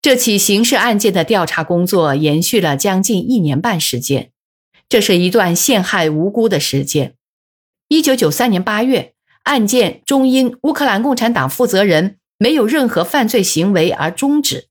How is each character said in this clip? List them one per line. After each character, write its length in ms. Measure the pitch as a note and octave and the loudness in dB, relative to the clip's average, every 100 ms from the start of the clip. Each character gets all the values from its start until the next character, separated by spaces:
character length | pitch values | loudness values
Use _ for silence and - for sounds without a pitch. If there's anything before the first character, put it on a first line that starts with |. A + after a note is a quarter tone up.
这 120 | D4 | 2
起 220 | A#3 - G3+ | 2 2 0
刑 260 | - G3+ | 2 2
事 140 | A#3 A#3+ | 2 2
案 220 | A#3 G#3 | 0 2
件 120 | G#3 | 0
的 140 | F#3+ | 0
调 220 | D#3+ G#3 D#3+ | 0 0 0
查 180 | - | -4
工 220 | D#3 F3 F3+ | -2 -2 0
作 280 | F#3+ D#3 | 0 0
延 280 | C#3 D3+ D3+ | 0 0 0
续 180 | F3 A3 | 0 0
了 160 | F3 C#3 | 0 0
将 260 | G3+ F#3+ | -2 0
近 260 | F#3+ G3+ F3 | 0 -2 0
一 100 | B3+ | 0
年 200 | D#3 C#3 | 0 0
半 220 | A#3 F3 | -2 -4
时 180 | - A#2+ | -4 -6
间， 320 | - C#3 - _ _ _ _ _ _ | -4 -4 -4 _ _ _ _ _ _
这 120 | A#3+ | 0
是 160 | G3+ F3 | 2 2
一 140 | F3+ | 2
段 260 | A3 F3+ E3+ | 2 2 0
陷 260 | - A3+ | 0 0
害 280 | F#3+ G3 D#3+ | 0 -2 -2
无 200 | D3+ F#3 | 0 -2
辜 180 | G#3+ A3 | 0 0
的 120 | E3 | 0
时 240 | - C#3 | -2 -4
间。 300 | C#3 D3+ B2+ _ _ _ _ _ _ _ _ | -2 -4 -4 _ _ _ _ _ _ _ _
一 140 | D#4 | 0
九 120 | D4+ | 2
九 160 | C4 D#3 | 2 0
三 200 | D3 A#3+ | 0 0
年 120 | F#3 | 0
八 200 | F#3 G#3+ | -2 -2
月， 320 | B3 A#3 - _ _ _ | 0 -2 -4 _ _ _
案 220 | - C#4 G#3 | -2 0 2
件 360 | B3 G3 - | 2 0 -2
终 240 | - C#4 C4 | -2 0 2
因 260 | C4 B3+ B3 | 2 0 -2
乌 100 | C#4+ | -4
克 120 | D4 | -2
兰 180 | C#4+ G3+ | -2 0
共 140 | C4 A#3+ | 0 0
产 160 | A3+ | 0
党 160 | A#3+ C3 | 0 -4
负 180 | - A#3 | -2 0
责 160 | F#3+ | 2
人 360 | G3+ D#3 F#3 - _ _ | 2 2 0 -6 _ _
没 160 | A3 | 0
有 140 | D#4 A3 | 2 0
任 200 | D4+ B3 | 0 0
何 160 | E3 | -2
犯 240 | F3 D4 A3+ | -2 0 0
罪 160 | A#3 | 0
行 300 | F3+ D#3+ F#3 | 0 0 0
为 180 | F#3 E3+ | 2 0
而 200 | - D#3 | 0 -6
终 320 | F3+ C#4 D4 | -2 0 0
止。 240 | C#4 B2+ _ | -2 -8 _